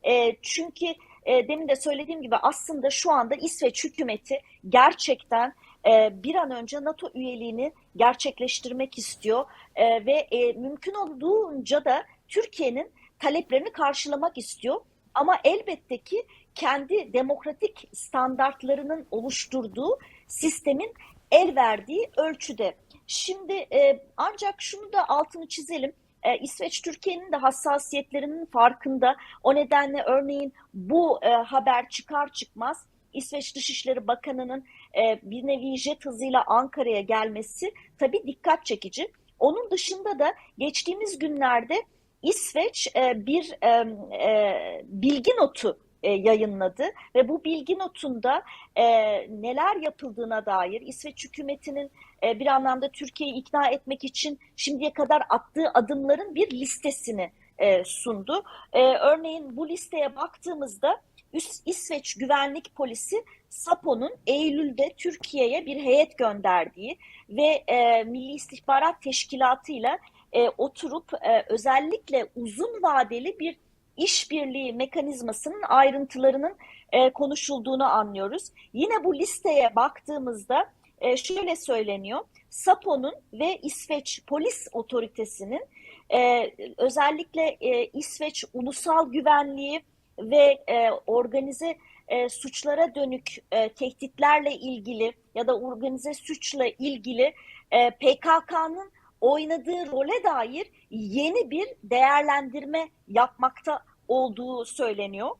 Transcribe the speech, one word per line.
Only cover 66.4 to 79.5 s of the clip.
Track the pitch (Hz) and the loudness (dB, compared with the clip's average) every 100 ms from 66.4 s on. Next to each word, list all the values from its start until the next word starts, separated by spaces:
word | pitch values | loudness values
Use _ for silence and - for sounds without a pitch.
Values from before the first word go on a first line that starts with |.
| 196 180 165 - 214 339 - - _ | 2 2 0 -8 -14 -14 -18 -20 _
ve, | 208 302 311 - | 2 4 2 2
e, | 247 233 226 | 4 6 4
Milli | 226 247 262 | 2 -8 -10
İstihbarat | 285 - 269 - 269 311 339 | -12 -14 -12 2 4 4 0
Teşkilatı'yla, | 277 254 - 262 262 262 - 277 233 330 _ _ _ | -4 -4 -4 2 2 2 -2 -2 -2 -2 _ _ _
e, | - 240 | 2 2
oturup, | - 269 - 311 302 - | 2 -4 -2 -8 -8 -8
e, | 294 - 226 - | -4 2 2 2
özellikle | 220 240 262 302 427 - 277 - - | -2 4 2 2 -4 0 -2 -2 -8
uzun | 233 208 453 453 | -10 -6 -6 0
vadeli | 339 277 240 233 285 440 | 2 4 2 -2 -6 -6
bir | 330 - _ _ _ - | -8 -8 _ _ _ -4
işbirliği | 349 - - 302 277 262 262 | -2 -2 -2 -4 -4 -6 -6
mekanizmasının | 233 262 339 285 262 233 214 302 403 403 | -6 -4 -4 -4 -6 -8 -8 -10 -8 2
ayrıntılarının, | 262 277 269 277 262 262 269 302 - - - _ | 6 6 4 -6 2 2 2 -4 -6 -20 -20 _
e, | 247 254 | 4 4
konuşulduğunu | 262 277 285 - 277 226 262 | 4 -4 -2 -4 -6 -4 0
anlıyoruz. | 269 214 208 196 196 311 - _ - | 2 2 0 -4 -6 -6 -12 _ -14
Yine | 220 359 440 | -2 0 2
bu | 320 | 0
listeye | 285 349 - 359 | 0 -2 -2 2